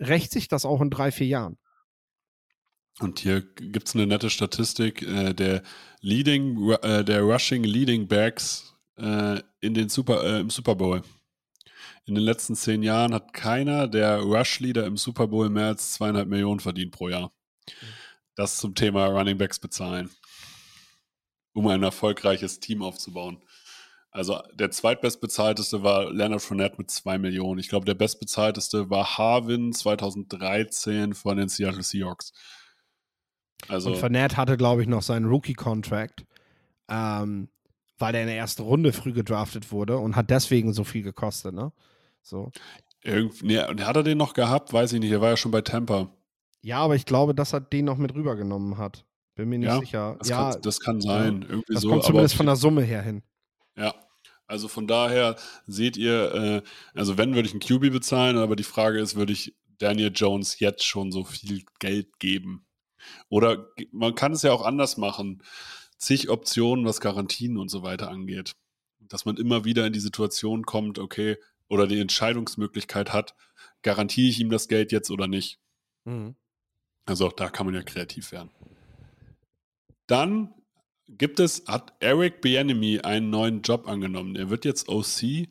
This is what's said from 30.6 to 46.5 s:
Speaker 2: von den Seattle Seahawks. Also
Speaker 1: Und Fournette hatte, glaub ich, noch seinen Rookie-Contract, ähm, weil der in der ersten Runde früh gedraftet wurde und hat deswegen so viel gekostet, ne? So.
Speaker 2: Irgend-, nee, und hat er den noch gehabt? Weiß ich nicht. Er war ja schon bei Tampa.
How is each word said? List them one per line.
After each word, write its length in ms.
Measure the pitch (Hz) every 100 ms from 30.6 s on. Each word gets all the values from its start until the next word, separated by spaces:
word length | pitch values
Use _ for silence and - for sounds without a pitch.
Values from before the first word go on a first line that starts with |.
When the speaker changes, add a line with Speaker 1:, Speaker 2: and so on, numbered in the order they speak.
| 110 - - 104 104
Speaker 2:
von 240 | 101 107 101
den 100 | 98
Seattle 340 | - 98 95
Seahawks. 520 | 92 98 92 92 - - - - - _ _ _ _ _ _ _ _ - -
Also 220 | 98 92
Speaker 1:
Und 60 | 92
Fournette 400 | 123 120 135 -
hatte, 200 | 127 127
glaub 240 | 120 120
ich, 80 | 113
noch 140 | 117
seinen 240 | - 117 113
Rookie-Contract, 1000 | 131 - 131 120 110 101 104 107 - - _ _ _ _ _ -
ähm, 600 | 110 110 104 104 101 95 _ _ _ _ -
weil 160 | 113
der 100 | 117
in 40 | 113
der 100 | 110
ersten 260 | 113 -
Runde 300 | 110 139 147
früh 200 | 123 135
gedraftet 580 | 120 107 107 107 113 -
wurde 280 | 104 104 127
und 180 | 110 107
hat 140 | 113
deswegen 420 | 127 - 127 113
so 100 | 107
viel 200 | 101 113
gekostet, 520 | 98 - 107 - 95
ne? 180 | 92 131 - _ _ _ _
So. 280 | - 95 110 - - - _ _
Speaker 2:
Irgend-, 360 | - 104 110 -
nee, 220 | 104 107
und 220 | 67 101 101
hat 80 |
er 80 | 135
den 160 | 151 151
noch 160 | 147
gehabt? 380 | - 117 135 -
Weiß 200 | 117 120
ich 60 | 117
nicht. 140 | 110
Er 80 | 107
war 100 | 113
ja 60 | 117
schon 160 | 113
bei 80 | 110
Tampa. 500 | 107 117 117 101 95 _ _ _ _